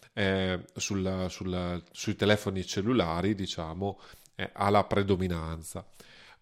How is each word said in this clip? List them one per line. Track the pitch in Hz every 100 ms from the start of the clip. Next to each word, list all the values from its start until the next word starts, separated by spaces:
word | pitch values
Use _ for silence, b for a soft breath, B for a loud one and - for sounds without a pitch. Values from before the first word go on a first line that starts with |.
| b
eh, | - 98 95 92 90 -
sul, | - - 98 92 92 92
sul, | - 92 90 90 90 -
sui | - - 98
telefoni | 104 104 104 95 90
cellulari, | 104 101 123 85 82 98 98
diciamo, | 95 - 80 90 98 95 b b b
eh, | - 190
ha | - 202
la | 202
predominanza. | - 202 98 92 92 85 80 80 80 87 - - b b b b